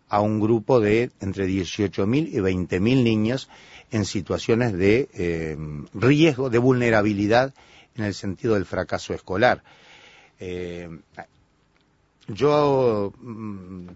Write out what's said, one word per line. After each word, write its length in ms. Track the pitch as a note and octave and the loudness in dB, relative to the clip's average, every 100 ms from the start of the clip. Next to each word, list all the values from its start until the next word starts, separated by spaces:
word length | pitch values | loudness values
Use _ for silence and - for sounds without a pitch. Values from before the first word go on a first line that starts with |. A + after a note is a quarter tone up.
| _ | _
a 120 | G#2 | 0
un 180 | G#2+ G#2+ | 0 0
grupo 400 | G#2 A#2 G#2 B2+ | 2 0 2 4
de 320 | G#2 A2 B2 - | 4 2 0 -4
entre 260 | F#2+ F#2 F#2+ | -8 -4 -2
dieciocho 640 | G2 E2+ - G2+ - G2 | -2 -2 -2 -2 0 0
mil 280 | C3 D#3+ B2+ | 0 -2 -2
y 40 | |
veinte 400 | F#2+ F#2 E2 F#2 | 0 0 -2 0
mil 240 | G#2+ C3 | 2 2
niños 440 | A#2 A2 A2 C3 - - - - - | 2 2 0 -2 -8 -20 -20 -20 -6
en 140 | A2 G2 | -4 -2
situaciones 680 | G#2+ D#2+ F2 - A2+ B2 | -4 -4 -4 0 0 0
de, 340 | F2+ F#2+ A2+ C#3+ | 0 2 2 0
eh, 420 | - F2 E2 D#2+ D2+ D#2 D2 C2+ | -4 -4 -2 -4 -8 -10 -10 -12
riesgo, 560 | G#2 A#2 D3 D#3+ B2 C3 | -2 2 4 4 2 0
de 80 | A#2 | 2
vulnerabilidad 960 | B2 B2+ A#2+ A2 G#2 G2+ G2+ A#2 C3+ - - - - - | 4 4 4 4 2 0 2 2 2 -4 -20 -20 -18 -8
en 100 | G#2+ | -6
el 100 | F#2+ | -6
sentido 400 | G2+ F2 A#2+ G#2 | -8 -4 0 0
del 100 | F2 | 0
fracaso 480 | F#2 F2 F#2+ - | -4 -4 -6 -6
escolar. 500 | F2 - F#2 A#2+ G2+ - - - - - - - _ | -8 -4 0 2 2 -4 -20 -20 -20 -20 -20 -20 _
Eh, 500 | F#2+ F2+ F2+ F2 F2 E2 - - F2+ _ _ _ _ _ _ _ _ _ - | -10 -8 -8 -10 -12 -16 -18 -20 -20 _ _ _ _ _ _ _ _ _ -16
yo, 840 | G2+ C#3 D3 D3 C3+ B2+ G#2+ G2+ - | 0 2 4 4 4 2 0 -2 -8
mm, 680 | A#2+ A2 G#2+ G2 F2+ F#2 F2 | -14 -12 -10 -12 -14 -14 -16